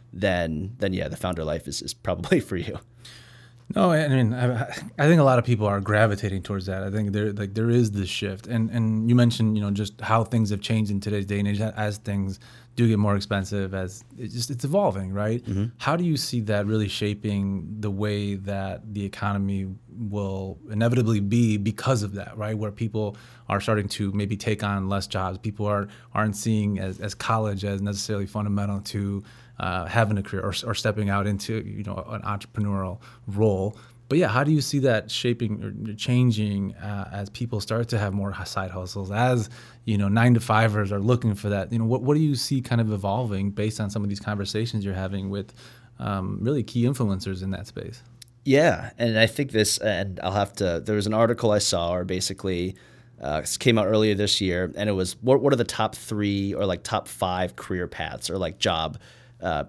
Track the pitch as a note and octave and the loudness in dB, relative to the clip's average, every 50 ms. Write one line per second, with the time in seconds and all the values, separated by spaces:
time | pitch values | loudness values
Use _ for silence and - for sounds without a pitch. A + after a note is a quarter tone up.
0 | - - - F#2 G2+ G2 F2+ F2+ E2+ D#2+ D#2 D2+ F#2 G2 A#2+ - G#2 G2 F#2 F#2 | -20 -16 -8 -2 0 0 2 2 0 -2 -2 -4 -6 -8 -6 -4 -2 -2 -2 -2
1 | - C#2 E2 - - F#2 F2+ E2 D#2 D#2 D2+ E2+ - - - - - - - _ | -4 -4 -6 -6 -4 -4 -4 -4 -4 -4 -4 -6 -6 -8 -10 -10 -8 -10 -12 _
2 | - G#2 F2+ E2+ F2 - F#3+ D3 - - G2 F2 D#2 - - - - - - - | -4 -4 -4 -4 0 0 0 0 0 -2 -6 -6 -6 -6 -10 -12 -14 -18 -20 -20
3 | - - - - - - - - - - - - - - - - G3 F3+ D#3+ D#3 | -20 -20 -20 -20 -20 -20 -20 -20 -20 -20 -20 -20 -14 -6 0 2 4 4 4 4
4 | D3+ C#3+ C3+ C3 A#2+ G#2+ B2 B2 B2 B2 B2 A2 - - - - - - - - | 4 4 4 4 4 4 2 2 0 0 0 0 -4 -6 -8 -12 -12 -12 -2 2
5 | C#3+ D#3 F3 D#3+ C#3 C3+ B2+ A#2+ - B2 A#2+ G#2 G#2+ G2+ G2+ G2+ F#2+ G2 G#2 G#2 | 6 6 8 8 8 8 6 6 4 4 2 2 4 2 2 2 2 2 4 6
6 | A2+ A2 G#2 G2+ - G2 F#2+ F#2+ - - G2+ G2 F#2 G2 F#2 F#2+ G2 G2 G2 G#2+ | 6 6 4 2 -2 -2 -2 -2 -4 -4 -4 -4 -4 -4 -6 -4 -4 -4 -2 -2
7 | G#2 G2+ G2 G#2 G#2+ G#2+ G2 A2 G#2 G2 G2+ A2 A2+ A#2 A#2 B2 A#2+ G#2 G2+ G2+ | -2 0 0 0 0 0 -2 -2 -4 -4 -2 0 2 4 6 4 4 4 2 0
8 | F#2+ F2 - - G#2 G2 F#2+ G2 - - A#2+ A2+ A2+ A2 A#2 A#2+ A2 A2 A2 A2 | -2 -2 -2 -4 -4 -4 -6 -6 -8 -4 -2 0 0 0 0 0 0 2 2 2
9 | A2 A#2 B2 B2 A#2+ A#2 A#2+ - A2+ G#2+ G#2+ G#2 G#2 G2+ G2+ G2+ G#2 G2 - - | 2 4 6 6 6 6 4 4 2 2 2 2 0 0 0 0 -2 -4 -6 -10
10 | - - A2 A#2 A2 - B2 A2+ A2 G2+ G#2 G2 - - A2+ A2 G#2+ G2+ G#2 G2 | -2 2 2 2 2 2 2 2 2 2 0 -4 -2 0 2 2 2 0 -2 -2
11 | G2+ G#2 G#2 G2+ G2 G2 G2+ G2+ G2+ G2+ G2+ G2+ A2 A2 - G#2+ G#2+ G#2 G2+ G#2 | -2 -2 -2 -2 -2 0 0 0 0 0 0 0 -2 -4 -2 -2 -4 -4 -4 -6
12 | - G#2+ G2+ G2+ G2 F#2+ F#2 - - - - - - - - - A#2+ A2+ A2 G2+ | -6 -4 -2 -2 -2 -4 -6 -8 -12 -20 -20 -20 -20 -14 0 2 4 4 6 4
13 | G#2 G#2 G2+ G2 G2 - G#2 G2 F#2+ F#2+ G#2 G2+ G2 F#2 G2 F#2+ F#2 F2+ F#2+ - | 4 4 2 0 0 -2 -2 -2 -2 -2 -2 -4 -4 -2 -4 -4 -4 -6 -8 -12
14 | - - - - B2 G2 A2 A#2+ A#2 B2+ C#3 A#2+ - C#3 E3 G3+ G3+ C#3+ F#2+ G2 | -20 -20 -16 -12 -12 -8 -6 -6 -4 -4 -4 -4 -4 0 2 2 2 2 0 0
15 | F#2+ F#2 F#2+ G2+ G#2 A2 A2+ B2 - - G2 G2 G#2 A#2 - - - C#3 D#3 E3+ | -4 -4 -2 -2 0 0 0 -2 -2 -2 -2 0 0 -2 -4 -6 -2 0 0 2
16 | F3+ E3+ D3+ B2 - - B2+ A#2+ G#2+ G#2+ G#2 G2+ G2+ G#2 A2 A2 G#2+ G2+ - - | 2 2 0 0 -2 -2 -2 -2 0 0 0 0 0 2 2 2 0 0 -2 -2
17 | G#2+ G#2 G#2 G#2 - G#2+ G2+ G2+ G2 G2 G2 F#2 E2 E2+ G#2+ G#2+ G#2+ G#2 G2 G2 | -2 -2 -2 -2 -2 -2 0 0 0 0 -2 -4 -6 -8 -8 -6 -4 -4 -2 -2
18 | G#2 G#2 G#2 G#2 G2+ G2+ G2+ F#2+ G2 G2 G2+ G2 F#2+ F#2+ F#2 - - A2 G2+ G#2 | -2 -2 0 -2 -2 -2 -4 -4 -4 -4 -4 -4 -4 -4 -6 -8 -10 -8 -6 -4
19 | G2+ G2 - - G#2 G2+ G2+ G2 G2 G2 G2 F#2+ F#2+ F#2+ F#2+ - _ - D#2 A2 | -4 -6 -6 -4 -2 -2 0 0 0 0 -2 -2 -4 -6 -8 -12 _ -20 -12 -8
20 | A#2 G2+ G2+ G#2 G2+ G2 G2 F#2+ F#2+ F#2+ E2+ - - - G#2+ G#2 A#2 A#2 A#2+ B2+ | -8 -6 -4 -4 -4 -4 -4 -6 -6 -8 -10 -12 -12 -6 -2 2 2 4 4 4
21 | A#2+ A2 A2+ G#2 G2 G2 A2+ A#2+ A#2+ A2 G#2+ G#2 G2+ A#2 G#2+ - - C3 C3+ G#2+ | 4 4 2 2 2 2 4 4 4 4 4 2 0 -2 -2 -2 0 0 0 0
22 | G#2 G2+ F#2+ G2 - - - G#2+ G#2 G#2+ A2 G#2 G#2+ G#2 G2+ - A2+ G#2+ G#2+ A2 | 0 -4 -6 -8 -10 -10 -8 -8 -6 -4 -4 -4 -4 -6 -4 -4 -6 -4 -2 -2
23 | G#2+ G2+ G#2 - - - - - - - G2+ G2+ - - A2 G#2+ G2 G2+ - - | -4 -4 -4 -8 -16 -20 -20 -20 -6 -2 -2 0 2 2 2 2 2 -2 -2 -2
24 | G#2 G2 G2 G#2 G#2 G2+ G#2+ G2+ - A2+ G#2 - G#2+ G2+ G2+ G2 F#2+ F#2+ G2+ G2 | -2 -2 0 -2 -2 -2 -2 -2 -2 -2 -2 0 0 -2 0 0 0 0 -2 -2
25 | F#2+ - - F#2+ F#2 F#2 F#2+ F#2+ - G#2+ G2+ - G#2 G#2 G#2 G2+ G2+ G2+ - - | -2 -4 -4 -4 -4 -4 -4 -4 -6 -8 -6 -2 -2 0 0 0 -2 -4 -8 -18
26 | - - - G2+ G#2+ G#2+ G2+ - - A#2 A2 G#2+ G#2 G#2 G2+ F#2 F#2+ F#2+ F#2 - | -20 -6 0 0 2 2 0 -2 0 0 2 2 2 2 0 0 -2 -4 -6 -6
27 | - G#2 - - - - A2+ A2 A2 G#2+ G2+ G2 G2+ G2+ G2+ G2 G2+ G2+ G2+ G2+ | -8 -8 -8 -6 -2 -2 0 0 0 0 -2 -2 -2 -2 -2 -2 -2 -2 -2 -4
28 | - - G#2+ G2 G2 G2 - G#2+ G#2 G#2 G2 G2+ G2+ G2+ G2+ G2 G2+ - - G#2 | -4 -4 -4 -4 -4 -4 -4 -4 -2 0 0 0 0 -2 -2 -4 -6 -6 -4 -2
29 | G2+ G2 G2+ G2 - - - - - - - - - F#2 F2+ F#2 E2+ F2 F#2 A#2 | -2 -2 -2 -4 -6 -10 -20 -20 -20 -20 -10 -6 -6 -4 -4 -4 -4 0 2 2
30 | A2+ G#2 G#2+ G2 F#2+ - - F#2+ F2+ G2+ F2+ - - A2+ G#2 - - A2+ G2+ G#2+ | 2 4 2 -2 -2 -4 -6 -6 -4 -4 -6 -6 -4 -4 -6 -2 0 -2 0 0
31 | G#2 G2 G2 G2+ G2 G#2 G2+ G2 - - A2 A2 - G2+ G2+ G#2 G2+ G#2 F#2+ - | 0 0 0 0 0 0 -2 -4 -4 -4 -6 -6 -6 -6 -8 -8 -8 -8 -8 -8
32 | - - A#2 G#2 A2 G#2 G#2 G2+ - - - G#2+ G#2 G2+ G2+ G2 F#2+ F#2 F#2 - | -8 -8 -10 -8 -6 -6 -6 -6 -8 -8 -4 -2 0 0 0 -2 -2 -4 -6 -10
33 | - - - - - - G2 G2+ A2 G#2+ G2 F#2 F#2+ G#2+ - - - - - - | -14 -20 -20 -18 -12 -8 0 2 4 4 4 4 0 -2 -4 -6 -18 -20 -20 -20
34 | - - C#3 E3 F#3 G2+ G#2+ B2+ C#3+ D3 D#3 D3 B2 - - C#3+ C3 C3 A2+ G#2+ | -6 0 2 2 2 4 2 2 4 4 4 2 2 0 0 2 2 4 2 2
35 | G2+ G#2+ - - - B2 A#2+ A#2 A#2 G#2 G#2+ - G#2 G#2 G2 G#2 G#2 A2 G#2 A2 | 0 -2 -8 -2 0 0 0 0 -2 -4 -4 -4 -6 -8 -8 -8 -8 -8 -8 -6
36 | - - B2 B2 B2+ B2 G#2+ G#2+ G#2+ G#2 G2+ G2 G2 F#2+ - - F#2 G2+ G#2 G2+ | -2 2 4 4 6 4 4 2 0 0 0 0 -2 -4 -6 -8 -8 -8 -6 -6
37 | F#2+ - - G2+ G2+ G2+ - - A#2+ A#2 A#2+ G#2 - - A2+ A#2 A#2+ A#2 B2 G#2+ | -8 -8 -6 -8 -8 -8 -6 -8 -6 -4 -4 -6 -4 -2 -2 -2 0 0 0 0
38 | G#2 G2 F#2+ G2+ G2 G2 G2 - F#2+ - - G2+ F#2+ F2+ F2 F#2 F#2 F2+ - G2+ | 0 0 0 -2 -2 -4 -4 -6 -10 -6 -6 -6 -6 -4 -6 -8 -8 -8 -8 -8
39 | F#2+ F#2 G2+ A2 B2 B2+ B2+ A#2+ G#2 - - - - - - - - A2+ G#2+ G2+ | -6 -4 0 2 2 4 4 2 0 -2 -8 -18 -20 -20 -20 -12 -4 0 0 2
40 | G2+ G2 G#2 A2+ A#2 B2 A#2+ A2 - - G#2+ G#2+ A2+ A2 G#2 G#2+ G2+ F#2+ G#2 G2+ | 2 4 4 6 8 8 6 6 6 4 4 4 6 4 4 2 0 0 0 0
41 | G2 A#2 B2 A#2+ B2 A2+ G2+ G2+ - G#2 G2+ G2 F#2 - A#2 A2+ A2+ A2+ B2 A2+ | 2 4 2 4 4 0 0 0 0 0 0 0 0 0 0 0 2 2 0 2
42 | A#2 C3+ D3 D#3 D#3+ D3 C#3 A#2+ - - C#3 C3 B2 - A#2+ A#2 A2+ G#2+ G#2+ F#2+ | 2 2 4 4 4 2 2 0 0 0 -2 -2 0 0 2 2 2 2 0 0
43 | G2+ G2 G2+ A#2+ B2+ A2 G2+ F#2+ G2 G2+ G2+ - G#2 A2 G#2+ - G#2+ G2 G#2 A2+ | 0 0 0 0 0 -2 -2 0 -2 -2 0 0 -2 -2 -2 -2 -4 -4 -2 -2
44 | G2+ G2+ G2+ G2 - G#2 G#2 G2+ G2 - - G#2+ A2+ A#2 - G#2+ G2 G2 F#2+ F#2+ | -2 -2 -4 -4 -4 -4 -4 -4 -4 -2 -2 -2 -2 -2 -2 -2 -2 -2 -2 -2
45 | F#2+ F#2+ G2 G2 G2 G2 G2 G2+ F#2+ - - - - - - - - - - - | -2 -2 -4 -4 -4 -4 -4 -6 -6 -8 -12 -20 -20 -20 -20 -20 -20 -20 -14 -8
46 | B2 G#2+ G2+ G2 F#2+ G2 G2 F#2+ G2+ A#2+ D3+ C#3 A2 - - A#2+ A#2 B2+ C#3+ - | -6 -4 -4 -2 -4 -4 -4 -2 -2 -2 0 -2 -2 -2 -2 0 0 0 0 0
47 | A#2+ G2+ F#2+ F#2 - G2+ F#2+ F#2 F#2+ F#2+ F#2+ F2+ G2 - - - - - - - | -2 -2 -2 -4 -4 -6 -6 -6 -6 -6 -6 -8 -8 -10 -12 -12 -12 -12 -14 -16
48 | - - - - - _ _ _ - C#3 C3 C#3+ D#3+ E3 G2 - - - - - | -20 -20 -20 -20 -20 _ _ _ 0 4 6 6 6 6 4 2 -4 -10 -4 -2
49 | A#2 A#2 A2 A2 A2+ A2+ - - C#3+ - - A2 G#2 - - - - A2 G2 F2 | 0 2 4 6 4 4 4 0 -4 0 4 2 4 4 2 0 0 0 0 0
50 | G2+ G2 F2+ - - F#2 G2 G#2 G2+ - - - G2 F2+ E2+ E2 - G#2+ G#2+ G#2 | -2 -4 -6 -4 -4 0 2 2 0 0 0 -2 0 0 0 0 0 0 0 0
51 | G2 G#2+ A2 A2 A#2 A2+ A#2+ - A#2+ A2 G#2 G#2 - - - F2 E2+ E2+ F2+ F2+ | 2 2 4 4 4 4 4 2 2 4 4 4 2 2 0 0 0 0 0 -2
52 | F2+ F#2+ F#2 F#2 - - F#2+ - - F#2+ F2+ F2 F2+ F#2 F#2 - - - - - | -2 -2 -2 -2 -2 -4 -6 -4 -4 -2 -2 0 -2 -4 -4 -8 -16 -20 -20 -20
53 | - - - - - C#2 D2+ D#2+ - - - - - C3+ A2+ A2 G2+ F#2+ A2 G#2+ | -20 -20 -20 -8 -6 -4 -2 -2 -2 -4 -6 0 2 4 4 4 4 4 4 4
54 | G#2+ G#2+ G2+ G2 G#2 G2 - - G2 F#2 E2+ F2 F#2 E2+ - - G#2 G#2+ G2+ F#2 | 4 4 4 2 2 0 0 0 0 0 0 0 -2 -4 -4 -4 -2 0 0 0
55 | F#2 F#2 - - - B2+ C3+ B2+ B2 C#3+ C#3 A#2 A2 - - - A2 A2 - - | 0 -2 -4 -4 2 4 4 6 6 4 4 4 2 -2 0 -2 -2 -2 -2 -6
56 | - - A2 G#2 G#2 G2+ G2+ G2 G2 G2 - D2 G2+ F#2+ F2+ F2+ - - A2+ G2 | -10 -6 -4 0 0 0 2 0 0 -2 -2 -2 0 0 0 -2 -2 -2 -2 -2
57 | - - - - G2 F#2 F2+ F#2 F#2 F2 - - - - F#2+ F2+ F2 - - - | -2 -4 -4 -2 0 0 0 0 -2 -2 -4 -8 -8 -6 -4 -4 -4 -6 -6 -8
58 | D#2+ D#2+ - - - - E2+ F#2+ F2+ E2 D#2+ - - G#2 E2+ D#2+ D#2+ D#2 C#2 - | -8 -8 -8 -8 -8 -6 -4 -2 -2 -4 -4 -2 0 0 2 0 0 -4 -6 -8
59 | - - - - - - - - - F2+ D#2+ D2 C#2 | -16 -20 -20 -20 -20 -20 -20 -8 -4 -2 -2 -2 -4